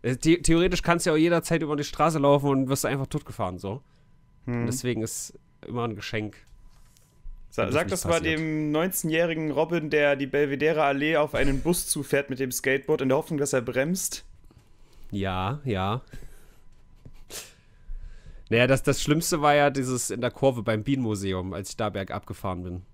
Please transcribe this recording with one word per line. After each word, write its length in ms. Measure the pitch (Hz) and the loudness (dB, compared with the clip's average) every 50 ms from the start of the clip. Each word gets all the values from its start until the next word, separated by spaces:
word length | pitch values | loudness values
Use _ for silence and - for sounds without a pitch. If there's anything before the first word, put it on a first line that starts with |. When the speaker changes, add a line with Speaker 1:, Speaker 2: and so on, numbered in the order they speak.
Speaker 1:
Äh, 140 | - 123 131 123 | -2 -2 -4 0
the-, 220 | - 160 165 175 | 4 4 4 4
theoretisch 400 | - - 165 165 175 185 180 170 | 6 4 4 6 4 2 0 0
kannst 240 | - - 170 165 - | 2 0 0 2 2
du 40 | 180 | 2
ja 40 | 156 | 4
auch 40 | 156 | 4
jederzeit 420 | 160 170 170 165 165 - 170 165 | 4 4 2 2 2 0 0 0
über 140 | 160 147 151 | 0 -2 -2
die 80 | 143 143 | -4 -4
Straße 340 | - - - 151 165 160 156 | -6 0 2 2 2 2 4
laufen 300 | 139 143 143 143 139 143 | 6 6 6 6 6 2
und 180 | 139 135 135 127 | 2 2 2 0
wirst 160 | 139 135 - | 0 0 0
einfach 220 | 120 131 139 135 | -2 -2 -2 -4
totgefahren, 520 | - - 147 - - - - 107 92 92 87 | -4 -4 -6 -6 -8 -8 -6 -4 -4 -4 -6
so. 220 | 98 98 104 139 _ _ _ _ _ _ - _ _ _ _ - - | -8 -8 -8 -8 _ _ _ _ _ _ -20 _ _ _ _ -14 -8
Speaker 2:
Hm. 160 | 123 120 120 | -6 -4 -2
Speaker 1:
Und 40 | 120 | -2
deswegen 360 | 120 123 131 - 123 120 110 | -2 -2 -2 -2 -2 -2 -2
ist 320 | 110 110 - - - - - - _ _ _ _ - | -4 -6 -6 -10 -12 -12 -16 -20 _ _ _ _ -14
immer 180 | - - 120 117 | -8 -6 -4 -4
ein 80 | 117 110 | -4 -6
Geschenk, 420 | 101 - - - 110 107 104 - - - - - - - - - - - - _ - - _ _ - _ - - - - - | -8 -8 -6 -6 -4 -6 -6 -10 -14 -20 -20 -20 -20 -20 -20 -20 -20 -20 -20 _ -20 -20 _ _ -16 _ -14 -14 -14 -18 -8
Speaker 2:
Sa-, 140 | - - | -4 -4
Speaker 1:
wenn 40 | 110 - | -2 0
das 60 | 123 | 0
Speaker 2:
sag 100 | 151 170 | 0 0
Speaker 1:
nicht 80 | 185 | 0
Speaker 2:
das 120 | 190 175 - | -4 -4 0
mal 120 | 165 170 165 | 0 0 0
Speaker 1:
passiert. 200 | 160 160 160 156 | 0 0 -2 -2
Speaker 2:
dem 320 | 160 156 156 156 151 151 | -2 -2 -2 -2 -2 0
neunzehnjährigen 800 | 147 156 170 196 185 - - 160 156 160 170 170 165 165 156 156 | 0 0 0 0 -2 -4 -4 0 0 2 0 0 0 -2 -4 -2
Robin, 360 | 135 139 160 160 170 170 151 147 | 0 0 0 0 0 -2 -2 0
der 280 | 151 147 147 143 143 | 2 4 4 4 2
die 100 | 135 139 | 2 -2
Belvedere 560 | 131 - 143 151 139 139 131 147 156 160 151 | 0 2 2 2 2 0 0 2 2 2 4
Allee 340 | 151 139 139 139 147 156 165 | 2 2 2 2 2 2 2
auf 180 | 147 151 147 - | 2 2 2 2
einen 260 | 120 135 143 135 131 | 2 2 4 2 2
Bus 260 | 131 160 175 170 - | 2 2 0 0 0
zufährt 420 | - - 151 139 - - 139 143 - | -2 -4 -4 -2 0 0 0 0 -2
mit 120 | 135 127 | -4 -4
dem 100 | 139 127 | -4 -4
Skateboard, 520 | 123 - - 135 135 135 135 - 156 - | -4 -2 0 0 0 0 2 0 0 0
in 60 | 143 131 | 2 2
der 100 | 131 151 | 2 2
Hoffnung, 200 | 160 - 170 143 | 2 -2 -2 -2
dass 140 | 143 135 | 0 0
er 100 | - 131 | 0 0
bremst. 640 | 120 127 117 127 135 156 185 190 - - - - - - - - - - - - _ _ - - - _ - - - - | 0 0 0 0 0 0 0 -2 -4 -6 -8 -8 -12 -16 -20 -20 -20 -20 -20 -20 _ _ -20 -20 -20 _ -20 -20 -14 -8
Speaker 1:
Ja, 480 | - 101 95 95 92 92 92 98 131 147 143 | -4 -4 -2 -2 -2 -2 -2 -4 -4 -4 -4
ja. 380 | 131 104 92 92 98 107 127 - - - - - - - - - - - - - - - - - - - - - - - - - - - - - - - - _ - - - - - - - - - - - - - - - - - | -4 -2 0 0 -2 -2 -4 -6 -10 -16 -14 -14 -14 -16 -20 -20 -20 -20 -20 -20 -20 -20 -20 -20 -20 -20 -20 -20 -20 -20 -20 -20 -16 -14 -16 -16 -16 -20 -20 _ -20 -20 -20 -12 -12 -10 -10 -10 -14 -16 -18 -18 -18 -18 -18 -6 0
Naja, 180 | 107 117 123 | 4 4 6
das, 160 | 123 135 120 | 6 4 4
das 200 | - 143 135 - | 4 0 0 0
Schlimmste 400 | - 147 147 160 165 - 175 156 | 2 2 2 2 2 0 0 2
war 120 | 147 147 147 | 4 4 6
ja 160 | 147 143 143 | 6 6 4
dieses 400 | 135 143 127 127 127 120 - - | 2 0 -2 -2 -2 -2 -2 -4
in 100 | 95 120 | -4 -2
der 100 | 120 120 | -4 -4
Kurve 320 | - - - 135 127 120 | -2 2 2 2 2 2
beim 220 | 101 117 113 110 101 | -2 -2 -2 0 0
Bienenmuseum, 680 | - 139 131 123 107 107 95 98 95 92 92 92 95 | 0 0 0 0 -2 -2 -2 -2 -2 -2 -2 -4 -6
als 180 | 90 90 98 - | -8 -8 -8 -10
ich 60 | - | -6
da 140 | - 113 107 | -4 -4 -4
bergab 360 | 95 101 98 - - - - | -4 -4 -6 -6 -8 -10 -8
gefahren 360 | - 101 - - 98 90 90 | -10 -12 -8 -6 -6 -6 -6
bin. 200 | 90 90 87 90 92 - | -8 -8 -10 -10 -12 -16